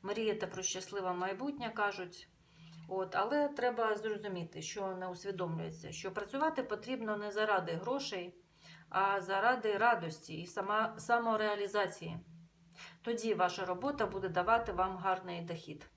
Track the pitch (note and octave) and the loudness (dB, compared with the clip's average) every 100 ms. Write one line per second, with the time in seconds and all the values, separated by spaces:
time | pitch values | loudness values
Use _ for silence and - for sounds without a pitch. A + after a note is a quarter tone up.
0 | F#3+ G#3 A3 G3 F3+ F#3+ F#3 F#3 - G3+ | -4 -2 0 0 -4 -4 -4 -4 -6 -4
1 | F#3 F3+ F#3 F#3+ C#4 C#4 A#3 A3 G#3 G3 | -2 -2 -2 -4 -6 -4 -6 0 -2 -2
2 | F3+ - - _ _ - - - - F#3+ | -10 -12 -20 _ _ -20 -20 -18 -6 -4
3 | F#3 - G#3 D4 C#4+ C#4+ B3 A#3 A3+ G#3 | 0 0 2 4 2 2 0 4 2 2
4 | A3 G#3 G#3 F3+ E3 D#3+ D#3+ G#3+ F#3+ F#3 | 0 -2 -2 -4 -6 -8 -8 -4 -4 -4
5 | F#3 F3 G3 F#3 F3 E3 E3 D#3+ D#3+ - | -6 -6 -6 -4 -2 -2 -4 -8 -10 -8
6 | F#3+ F#3 G#3 C4+ D#4+ D#4+ B3 G#3 A3+ B3+ | -6 -6 -4 2 2 2 -2 -4 -4 -4
7 | A3 G#3 G#3 G3+ G#3+ G3 E3+ E3 A#3+ C#4 | -2 -2 -2 0 4 2 2 -2 0 -2
8 | C4+ F#3+ F3 - - - - - - F#3 | -2 -6 -6 -12 -20 -20 -20 -20 -2 2
9 | G3 G3 F3+ G3 A3+ B3+ G#3+ G3+ A#3 A3+ | 4 2 2 4 4 4 2 6 6 6
10 | E3 D#3+ - D#3+ F3 - G3 G#3+ A3 - | 0 -6 -8 -10 -6 -4 0 2 2 -2
11 | - A#3 A#3 A3 G#3+ G#3 G3+ G#3 F#3 - | 2 4 4 2 2 0 0 2 0 -2
12 | E3 - - - - _ - - - - | -8 -8 -12 -20 -20 _ -20 -20 -20 -8
13 | - A3+ A3 F#3 F3+ F3 F3+ F3+ C#4 C#4+ | -2 0 2 4 4 4 -2 0 0 2
14 | G#3 F#3+ F#3+ E3+ F#3 A3+ A3+ F3+ F#3+ F#3 | 0 0 0 2 6 6 4 2 0 2
15 | F#3+ F#3 F3+ F3 E3+ E3 - D3+ - | 0 0 -2 -6 -6 -8 -8 -14 -16